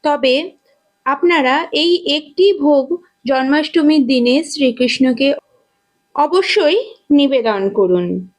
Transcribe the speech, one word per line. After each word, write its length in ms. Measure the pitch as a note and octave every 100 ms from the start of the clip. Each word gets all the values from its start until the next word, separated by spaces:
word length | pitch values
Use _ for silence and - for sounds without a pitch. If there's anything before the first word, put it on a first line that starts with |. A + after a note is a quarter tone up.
তবে 480 | D4+ D4 - B3+ F4+ _ _ _ _ _ -
আপনারা 600 | C#4 F4 E4+ B3+ C#4 E4
এই 240 | D4 E4 F4
একটি 580 | F4 D4 D4+ - G4
ভোগ 480 | F4 C#4+ C#4+ C4 F4 _ _ A#3
জন্মাষ্টমীর 800 | C4+ C4 D4 D4+ E4+ D4 D#4 B3
দিনে 360 | C4 A#3+ C4+
শ্রীকৃষ্ণকে 920 | E4 D4+ C4 A#3 B3+ - B3+ A#3+ C#4 C#4+ _ _ _ _ _ _ _ -
অবশ্যই 680 | D4 F4+ F#4 G#4+ D4+ G4 - - _
নিবেদন 580 | C#4+ C#4 C4 A3 G#3 G3
করুন। 580 | G3 F#3 F3+ F3 F#3 F#3